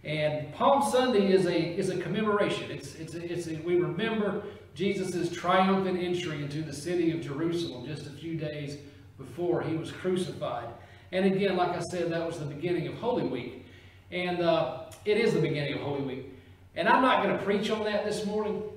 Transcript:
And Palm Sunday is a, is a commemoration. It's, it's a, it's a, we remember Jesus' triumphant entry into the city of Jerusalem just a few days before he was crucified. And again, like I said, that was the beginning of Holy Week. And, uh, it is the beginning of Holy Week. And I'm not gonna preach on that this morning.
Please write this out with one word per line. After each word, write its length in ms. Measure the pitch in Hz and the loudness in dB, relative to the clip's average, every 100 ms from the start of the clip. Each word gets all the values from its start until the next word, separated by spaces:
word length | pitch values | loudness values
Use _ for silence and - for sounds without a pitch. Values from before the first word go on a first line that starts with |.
And 500 | 151 151 151 151 - | -4 -2 0 -2 -6
Palm 340 | - 262 277 - | 2 6 6 6
Sunday 440 | 247 254 208 190 | 4 4 4 6
is 120 | 185 175 | 6 6
a, 120 | 170 160 - | 2 2 0
is 120 | 185 | 0
a 100 | 175 | -2
commemoration. 720 | - 214 214 202 175 - 131 | -2 0 2 4 2 0 -4
It's, 240 | 139 - | -8 -10
it's 200 | - 160 | -12 -10
a, 180 | 170 170 | -8 -6
it's 160 | 170 165 | -6 -6
a, 80 | 156 | -6
we 120 | 170 175 | 0 2
remember 640 | 156 185 226 214 202 - - - - - | 2 0 0 0 0 -2 -8 -14 -16 -2
Jesus' 520 | 196 175 185 175 160 | -2 0 -2 -2 -2
triumphant 680 | - 175 185 190 190 190 180 | -2 2 4 6 4 2 0
entry 420 | 180 175 170 147 | 0 -2 -2 -4
into 220 | 143 151 | -4 -6
the 100 | 160 | -6
city 380 | - 170 175 165 | -6 -2 0 0
of 100 | 135 | 0
Jerusalem 640 | 139 139 170 170 170 127 | -4 -4 -2 -2 -4 -8
just 220 | 127 143 - | -10 -10 -10
a 40 | |
few 260 | 147 165 160 | -12 -8 -6
days 420 | 151 147 143 143 - - - - | -6 -6 -8 -10 -14 -20 -20 -18
before 420 | 131 - 175 160 | -14 -4 0 0
he 160 | 147 160 | 0 -2
was 140 | - | -4
crucified. 800 | - 185 180 - - 127 - 117 - - - - | -4 0 0 -2 -4 -4 -4 -6 -12 -18 -20 -4
And 160 | 180 196 | 2 4
again, 300 | 190 196 180 | 4 2 2
like 140 | 175 | 2
I 100 | - | 0
said, 320 | - 180 160 | -4 -2 -2
that 120 | 165 | -2
was 140 | 165 165 | -4 -4
the 80 | 147 | -8
beginning 400 | 143 175 170 139 | -4 -2 0 -2
of 80 | |
Holy 320 | - 233 151 131 | -4 0 0 0
Week. 400 | 123 - - - - - - - | -4 -8 -12 -18 -20 -20 -20 -8
And, 280 | 180 180 175 | -4 -2 2
uh, 440 | 170 160 - - - - | 4 4 2 -4 -12 -6
it 120 | 208 214 | 0 4
is 180 | - | 4
the 60 | 160 | 4
beginning 340 | 143 143 139 | 2 0 -2
of 60 | - | -2
Holy 220 | 147 139 | -2 -2
Week. 300 | 127 127 - - - - - - | -4 -6 -10 -16 -20 -20 -12 -2
And 120 | 196 | 4
I'm 140 | 247 | 6
not 220 | 254 - | 6 4
gonna 140 | 196 - | 2 0
preach 320 | 196 202 - | 0 0 2
on 120 | 220 214 | 0 0
that 180 | 202 | 0
this 200 | 208 - | -2 -2
morning. 380 | 196 214 208 190 - | -2 -2 -2 -4 -6